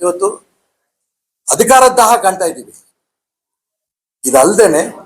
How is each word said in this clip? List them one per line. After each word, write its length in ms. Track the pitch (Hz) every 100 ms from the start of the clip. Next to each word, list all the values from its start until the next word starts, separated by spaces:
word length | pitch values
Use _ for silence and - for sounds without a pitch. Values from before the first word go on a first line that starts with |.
ಇವತ್ತು 460 | 175 180 196 - _ _ _ _ _ _ _ _ _ _ -
ಅಧಿಕಾರದ 380 | - 226 262 254
ದಾಹ 280 | 254 220 226
ಕಾಣ್ತಾ 280 | 190 185
ಇದ್ದೀವಿ. 280 | 170 123 - - _ _ _ _ _ _ _ _ _ _ _ _ _ _
ಇದಲ್ದೇನೆ 640 | 131 131 160 214 196 156 - -